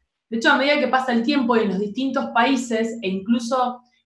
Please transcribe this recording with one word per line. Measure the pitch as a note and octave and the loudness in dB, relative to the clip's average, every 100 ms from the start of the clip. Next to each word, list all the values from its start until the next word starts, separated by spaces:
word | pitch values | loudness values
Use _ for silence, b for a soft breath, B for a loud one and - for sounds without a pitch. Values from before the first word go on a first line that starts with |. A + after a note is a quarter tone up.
| _ _ _ | _ _ _
De | A3+ | 0
hecho, | D#4 | 2
a | C4+ | 4
medida | C#4 D4 | 4 2
que | B3 | 2
pasa | C4 B3+ | 0 2
el | A#3 | 0
tiempo | A#3+ D4 A#3+ A3+ | 2 0 2 2
en | G3+ | 2
los | F#3+ | -2
distintos | G#3 - C4+ C#4 A#3 | -4 -4 -4 -2 -2
países, | A#3 B3+ C4+ - A3 A3+ - | 0 2 0 -2 -4 -4 -4
e | F#3+ | -6
incluso | F#3+ F#3+ B3 - C4 B3 - B B | -4 0 -2 0 -2 -2 -4 B B